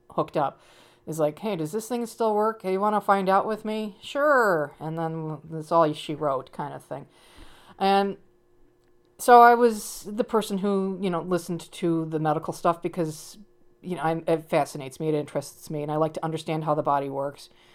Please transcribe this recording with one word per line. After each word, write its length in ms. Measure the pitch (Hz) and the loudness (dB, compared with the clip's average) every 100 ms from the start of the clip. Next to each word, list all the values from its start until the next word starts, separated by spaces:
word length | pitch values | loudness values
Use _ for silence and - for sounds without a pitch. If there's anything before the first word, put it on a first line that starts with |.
| - | -8
hooked 240 | - 156 160 | -4 -2 -2
up. 240 | 139 - _ - - _ - | -2 -4 _ -20 -20 _ -10
Is 120 | 156 | -2
like, 220 | 151 156 | -2 -2
"Hey, 140 | 214 185 | -6 -4
does 160 | 156 | -4
this 140 | 208 220 | -6 -6
thing 200 | 240 233 | -6 -6
still 280 | - 226 | -2 0
work? 280 | 208 214 220 | 2 0 -2
Hey, 100 | 185 | -4
you 80 | 190 | 0
wanna 220 | 208 208 | 0 0
find 260 | 208 196 190 | 2 2 4
out 180 | 190 214 | 2 2
with 200 | 214 214 | -4 -6
me?" 320 | 214 208 196 | -6 -8 -10
"Sure." 720 | - 285 294 269 214 165 143 - | -10 0 4 4 4 2 0 -6
And 180 | 156 165 | -8 -6
then 400 | 165 160 156 151 160 | -4 -6 -8 -10 -10
that's 200 | 160 151 | -12 0
all 220 | 170 156 | 4 4
she 220 | 151 - | 0 -8
wrote 360 | 147 151 131 131 | -4 -2 -2 -6
kind 200 | - 147 | -10 -10
of 100 | 139 | -12
thing. 240 | - 135 139 _ - - - - - - | -12 -14 -14 _ -20 -20 -20 -20 -20 -2
And 380 | 196 196 202 190 - _ _ _ _ _ _ _ _ - | 2 2 2 -4 -14 _ _ _ _ _ _ _ _ -2
so 220 | - 240 | 8 10
I 140 | 240 | 10
was 520 | 240 240 214 - - 190 | 8 4 2 -8 -12 -8
the 140 | 208 | -6
person 340 | 240 220 202 196 | -2 -2 -2 -2
who, 400 | 202 196 190 185 | 0 0 -2 -4
you 100 | 190 | -2
know, 120 | 170 | -2
listened 480 | 160 175 170 170 - | -2 -4 -2 -8 -10
to 340 | - 175 165 160 | -6 -2 -2 -2
the 120 | 156 | -2
medical 340 | 156 151 160 | -2 -2 -4
stuff 300 | 160 180 170 | -2 -2 0
because, 560 | 175 175 160 151 - - 202 _ _ _ | -4 -4 -6 -6 -14 -20 -20 _ _ _
you 160 | - 170 | -10 -4
know, 60 | |
I'm, 220 | 156 165 160 | -2 -2 0
it 180 | 160 | -2
fascinates 540 | 156 160 139 151 135 - | 0 0 0 -4 -12 -6
me, 100 | 156 | -2
it 60 | |
interests 560 | 151 147 147 139 - - | -2 -2 -6 -8 -12 -10
me, 120 | 151 | -8
and 100 | 147 | -4
I 40 | 151 | -2
like 180 | 160 | -2
to 100 | 156 | -2
understand 400 | 165 160 156 160 | -6 -6 -4 -4
how 100 | 156 | -2
the 80 | 151 | -2
body 260 | 147 143 139 | 0 0 -2
works. 400 | 139 143 139 - _ _ | -4 -6 -8 -18 _ _